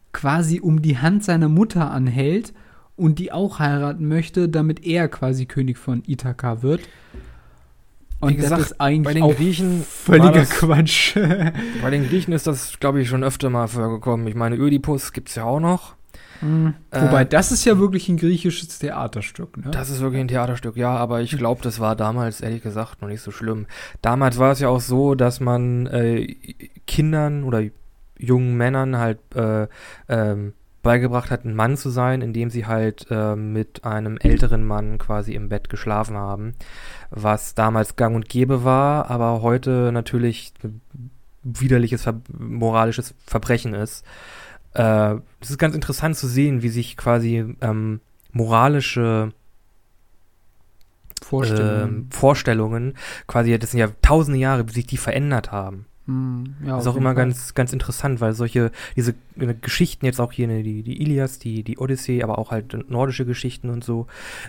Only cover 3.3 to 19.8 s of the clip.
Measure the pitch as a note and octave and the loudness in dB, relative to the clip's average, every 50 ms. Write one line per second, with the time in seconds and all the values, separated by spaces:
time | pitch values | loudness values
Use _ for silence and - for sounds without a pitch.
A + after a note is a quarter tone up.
3.3 | - D#3+ G3 G3+ G3+ - D#3 C#3+ C#3+ C#3+ C#3+ C#3+ D3 E3+ D#3+ D3 D#3 E3 D#3+ D#3+ | -4 -2 -2 -2 -2 0 0 0 0 0 0 -2 -2 -2 -2 0 0 0 0 0
4.3 | - F#3 F3+ E3 D3+ D#3+ D3+ D#3 D#3 - - F3 D#3+ F3 E3+ D3+ - - - C3 | 0 0 0 2 2 2 2 0 0 -2 -2 -2 0 0 0 0 -2 -2 -2 -2
5.3 | C3 C3 B2+ B2+ - C3+ C3 C3 B2 - - - B2+ A#3+ - - C#3+ B2+ - C3 | 0 -2 -2 -4 -2 -2 -2 -2 -2 -4 -4 -4 -4 -4 -4 -4 -6 -4 -4 -6
6.3 | B2 - - B2 A#2 A2+ A#2+ C3+ D3+ F3 - - - - - - - - - - | -6 -4 -4 -4 -2 -2 0 0 0 0 -2 -8 -20 -20 -20 -20 -18 -18 -18 -18
7.3 | - - - - - - - _ _ - - _ _ - - - - - - C#3 | -20 -20 -20 -20 -20 -20 -20 _ _ -20 -20 _ _ -20 -14 -10 -8 -2 0 2
8.3 | C#3+ C#3+ D3 C#3+ D#3+ E3+ D#3 - - - C#3+ C#3 D3 D#3 D3+ D3 D3 D#3+ E3 D3+ | 2 2 2 2 2 2 0 -2 -2 0 0 2 2 2 2 2 2 4 6 6
9.3 | D3+ B2+ D3+ F#3 F#3 D#3 F#3 F#3 F3+ F3 D3+ - - - - - F3 D#3+ E3 F3+ | 6 4 2 0 2 0 0 0 0 0 -2 -6 -10 -4 4 6 8 10 10 10
10.3 | D#3 E3+ C#3+ C3+ - - - D#3+ D#3 D3 E3 D#3 - - - - - G#3 G#3 D3+ | 8 8 6 4 4 2 4 4 6 6 6 4 4 2 2 2 2 2 2 2
11.3 | F3 G3+ E3+ D#3+ E3 - A3+ - - - B2 B2+ C#3 C#3+ C#3+ B2+ D3 F#3 E3 - | 2 2 2 0 -2 -2 -6 -6 -4 -4 -2 0 0 0 0 2 0 0 0 0
12.3 | E3+ D#3+ - E3 D3+ C3 - - - - - C#3+ C#3 C#3+ C3 A#2 B2+ C3 C3 C3+ | -2 -2 0 0 -2 -2 -4 -8 -6 -2 0 2 2 2 2 2 0 0 0 0
13.3 | C3 - - C3 B2 A#2+ A#2 A2 A2+ B2 A2+ A2+ A2+ A2 G#2+ B2+ A#2 A2+ A#2 A2+ | -2 -2 -2 0 0 0 0 0 -2 -2 -2 -2 -2 -4 -2 -2 0 0 0 -2
14.3 | G#2+ A#2 A#2 A#2 A#2 A#2+ C3+ D3 C#3+ C#3 C#3 D3+ D3+ C3+ - - - - - - | -2 -2 -2 0 0 2 2 2 2 2 2 0 -2 -2 -4 -6 -10 -12 -12 -10
15.3 | - A#2+ A2+ A2+ B2+ D3+ D#3+ E3+ F3+ F3+ - - - - - - - - - - | -10 -6 -4 -2 0 0 2 2 0 0 -2 -8 -20 -20 -20 -20 -20 -20 -20 -20
16.3 | - - - D3+ D#3 D#3+ D#3+ D#3+ D3+ - - - - C3+ E3+ C#3 C3+ C#3 C3 - | -12 -6 -2 0 2 2 2 2 0 -4 -8 -6 -2 2 2 4 6 6 4 6
17.3 | - D#3 F#3+ - C4 A3+ - A#3+ G#3+ F#3 G3 G3+ F#3 F#3 - - F3 E3 E3+ E3 | 6 4 4 4 2 2 4 4 6 6 4 4 2 0 0 0 0 2 2 2
18.3 | F3+ E3 - F3+ D#3+ - - D#3+ - - - D3 - C3+ C3 A#2 - A#2 G2 - | 2 2 2 0 -2 -2 -6 -12 -10 -8 -8 -6 -6 -4 -6 -6 -6 -6 -8 -8
19.3 | - - - - - - - C3 D3 - | -8 -12 -14 -12 -12 -12 -8 -6 -4 -4